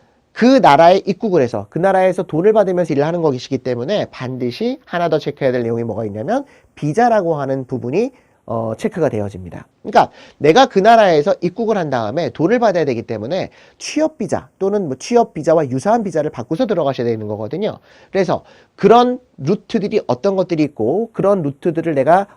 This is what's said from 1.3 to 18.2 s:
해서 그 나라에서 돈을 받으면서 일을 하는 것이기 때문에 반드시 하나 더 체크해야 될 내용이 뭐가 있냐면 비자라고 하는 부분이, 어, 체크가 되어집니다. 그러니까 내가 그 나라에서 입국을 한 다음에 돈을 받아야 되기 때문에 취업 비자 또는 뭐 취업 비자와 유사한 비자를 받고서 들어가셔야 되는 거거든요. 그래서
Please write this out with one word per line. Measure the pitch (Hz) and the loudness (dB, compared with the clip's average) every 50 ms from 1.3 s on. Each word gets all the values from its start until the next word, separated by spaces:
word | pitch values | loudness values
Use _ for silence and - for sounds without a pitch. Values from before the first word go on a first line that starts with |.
| 180 160 127 | 2 2 2
해서 | 117 117 104 98 - | 0 -2 -6 -8 -6
그 | - 156 | -6 -2
나라에서 | 175 196 190 190 185 190 175 185 180 | 0 0 2 2 2 2 0 -2 -4
돈을 | - - 151 175 214 214 | -4 -2 0 2 2 4
받으면서 | 220 202 185 180 180 175 - 143 | 4 2 2 2 -2 -2 -2 0
일을 | 139 143 | 0 0
하는 | 160 170 175 160 | 0 -2 -2 0
것이기 | 156 131 123 - - 135 123 | -2 -2 -2 -6 -6 -8 -6
때문에 | - 131 123 117 120 156 214 190 120 - | -4 -4 -6 -4 -4 -4 -2 -4 -4 -6
반드시 | - - 127 123 131 123 127 123 123 - 220 240 262 - _ | -8 -10 -10 -10 -8 -6 -6 -6 -6 -4 -4 -4 -6 -6 _
하나 | - - 170 175 165 | -8 -6 -2 -2 0
더 | 160 151 | 0 -2
체크해야 | - 160 143 - 147 131 123 | -2 -4 -6 -2 -2 -2 0
될 | 127 120 | 0 -2
내용이 | 113 117 117 117 | -2 -4 -4 -4
뭐가 | 113 104 104 113 | -6 -6 -6 -6
있냐면 | 104 98 107 110 160 233 277 277 _ _ _ _ _ _ | -8 -8 -8 -6 -4 -4 -4 -4 _ _ _ _ _ _
비자라고 | - - 147 147 214 240 240 226 214 180 170 160 | -8 -6 -4 -2 0 0 2 2 0 0 0 -2
하는 | 143 139 135 135 135 127 | -2 -2 -4 -4 -6 -6
부분이, | - 135 120 113 120 139 196 240 269 - _ _ _ _ _ _ | -6 -8 -8 -6 -4 -4 -4 -4 -4 -6 _ _ _ _ _ _
어, | - 117 113 113 110 110 | -8 -6 -6 -4 -6 -6
체크가 | - - 208 - 180 156 131 | -6 -6 -8 -4 -2 -4 -2
되어집니다. | 117 107 101 101 104 92 92 85 - - - _ _ _ - | -2 -4 -6 -8 -10 -14 -16 -16 -16 -18 -20 _ _ _ -8
그러니까 | - 214 226 143 - - - - - _ - | -2 2 2 2 0 -2 -14 -20 -20 _ -2
내가 | 127 147 165 240 269 | 2 4 6 6 4
그 | - - 196 | 4 2 2
나라에서 | 185 220 233 226 214 185 165 147 147 196 185 - | 4 6 6 6 6 6 4 4 2 2 0 0
입국을 | - 175 175 - 233 208 220 196 | -2 -4 -4 -4 -2 -2 -2 -2
한 | 170 147 | -2 -2
다음에 | 135 120 110 104 123 170 165 123 | -2 -2 -2 -2 -4 -4 -4 -4
돈을 | - - 156 175 233 247 | -4 -2 0 0 2 2
받아야 | 240 214 175 175 156 | 2 2 2 2 0
되기 | 139 120 113 107 | -2 -2 -4 -4
때문에 | - 117 104 104 127 170 185 131 - _ _ _ _ _ - | -6 -8 -8 -6 -6 -6 -6 -6 -8 _ _ _ _ _ -18
취업 | - - - 294 311 311 311 - | -14 -8 -4 -2 -2 -2 -2 -4
비자 | 220 160 127 95 - - _ - | -6 -4 -4 -6 -6 -8 _ -4
또는 | 190 196 202 214 190 147 | -4 -2 -2 -2 -4 -4
뭐 | 135 - | -8 -8
취업 | - - 240 233 226 220 - | -6 0 2 2 2 0 -2
비자와 | 170 139 170 160 170 151 127 | -6 0 2 2 2 2 0
유사한 | 123 131 - 202 226 240 208 | -4 -4 -2 0 0 0 0
비자를 | 196 160 156 147 151 | -2 -4 -4 -4 -4
받고서 | - - 113 - 160 160 262 | -4 -8 -8 -6 -4 -2 -2
들어가셔야 | 202 208 170 147 139 131 - 120 | -2 -2 -2 0 -2 -2 -2 -2
되는 | 120 117 107 107 104 | -2 -2 -2 -4 -8
거거든요. | 107 104 110 107 - 175 214 185 127 - _ _ _ _ _ _ | -8 -8 -8 -8 -6 -6 -6 -6 -6 -8 _ _ _ _ _ _
그래서 | - 190 | -2 -2